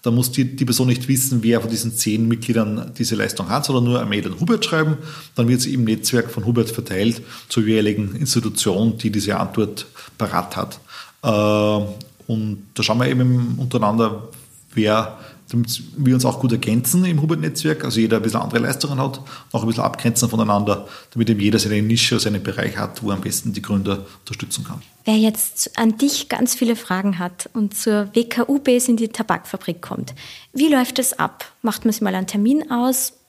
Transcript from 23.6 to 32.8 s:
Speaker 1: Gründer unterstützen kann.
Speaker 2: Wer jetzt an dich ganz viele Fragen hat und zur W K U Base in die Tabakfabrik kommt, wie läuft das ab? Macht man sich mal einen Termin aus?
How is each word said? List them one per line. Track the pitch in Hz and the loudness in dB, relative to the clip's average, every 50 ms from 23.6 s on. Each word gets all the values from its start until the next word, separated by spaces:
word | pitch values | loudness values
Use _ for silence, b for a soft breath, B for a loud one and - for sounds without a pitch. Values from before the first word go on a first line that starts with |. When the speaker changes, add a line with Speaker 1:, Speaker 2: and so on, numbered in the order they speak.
Speaker 1:
Gründer | - - 104 98 98 104 98 95 95 B B B | -4 -2 -2 0 0 -2 -4 -4 -6 B B B
unterstützen | _ - 120 - - - - - 117 | _ -12 -10 -10 -8 -8 -8 -8 -8
kann. | - - - - - _ _ _ | -10 -12 -14 -14 -18 _ _ _
Speaker 2:
Wer | - 220 | 2 4
jetzt | 220 220 220 214 - - - - - - - - | 4 4 4 2 0 -6 -6 -4 -6 -6 -4 -2
an | - 226 226 214 220 | 2 2 2 2 2
dich | 269 285 294 - - - | 0 0 0 -2 -4 -6
ganz | - - 254 247 - | -2 -2 0 -2 0
viele | - 254 233 233 | 0 0 0 0
Fragen | 220 - - 185 185 196 202 185 170 | -2 -2 -4 -4 0 0 -2 0 0
hat | 180 180 180 - - - _ | -4 -6 -6 -10 -14 -8 _
und | 233 208 196 - | -2 -2 -2 -2
zur | - - 226 208 208 208 202 - | -2 0 0 2 2 0 2 0
W | 233 233 | 0 0
K | 233 - 240 233 | 2 0 -2 0
U | - 277 | 2 0
Base | 285 285 269 247 247 247 - | 2 4 4 4 4 4 2
in | 233 | 2
die | 220 233 214 | 2 0 -4
Tabakfabrik | - - 214 - 175 170 - - - 190 - - 165 170 - | -4 -6 -2 -2 -2 -4 -4 -10 -12 -8 -6 -6 -8 -8 -8
kommt, | - - - - - - B B B B B B B | -10 -8 -8 -8 -10 -12 B B B B B B B
wie | - 262 294 | 0 2 4
läuft | 320 294 262 247 247 - | 6 6 4 4 2 0
das | 262 247 - - | -2 -2 0 0
ab? | - 156 - - - - - _ _ | -2 -2 -4 -4 -8 -18 -18 _ _
Macht | - 226 208 - - | -4 -2 -2 2 0
man | 226 | 0
sich | 214 - | 0 2
mal | 214 196 185 | 0 0 0
einen | 185 190 | -2 -4
Termin | 185 - 202 208 233 277 311 311 294 | -2 0 2 4 4 4 2 0 -2
aus? | 262 240 | -2 0